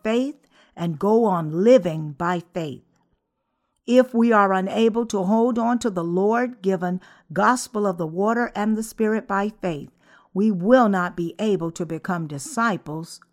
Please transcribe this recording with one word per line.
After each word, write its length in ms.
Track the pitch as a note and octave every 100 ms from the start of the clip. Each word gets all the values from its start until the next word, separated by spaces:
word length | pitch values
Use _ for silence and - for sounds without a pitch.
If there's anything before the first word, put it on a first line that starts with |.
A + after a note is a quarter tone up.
faith 420 | A3 A#3 C4+ - _ _ _ -
and 240 | E3+ D3
go 240 | G3 A#3
on 400 | A3 F3 D#3 D#3+
living 480 | G#3+ B3+ F3 D#3+ D3+
by 320 | C#3+ F3 F3+ E3+
faith. 300 | F3+ D3+ B2+ _ _ _ _ _ _ _ _ _ _ -
If 240 | B3 B3
we 200 | A#3 A#3
are 200 | G#3+ G3
unable 540 | F#3+ F#3+ G#3+ A3+ A3 A3+
to 180 | G3+
hold 340 | F#3 A3+ A#3+ A#3+
on 200 | A#3 A#3+
to 80 | A#3
the 160 | F3+
Lord-given 960 | E3+ F3 G3+ A#3 B3 B3 F#3+ F#3+ F3+ F#3 - - -
gospel 540 | D#3 G#3+ B3+ - G#3+ G#3
of 100 | F3
the 100 | D#3+
water 460 | E3+ G#3 A#3 A#3+
and 220 | G3 G#3+ G#3+
the 60 |
Spirit 420 | A3+ - G#3+ A3 -
by 220 | G3 G#3 -
faith, 260 | F#3 D3+ - _ _ _ _
we 160 | F#3 A3
will 400 | F#3 F#3+ B3+ A3
not 260 | F#3+ F3 F3
be 180 | E3+ -
able 320 | G#3+ F#3 E3
to 140 | E3 E3
become 400 | D#3+ - F3 D#3
disciples 880 | C#3+ - - A#3 F3+ - D#3 E3+ - _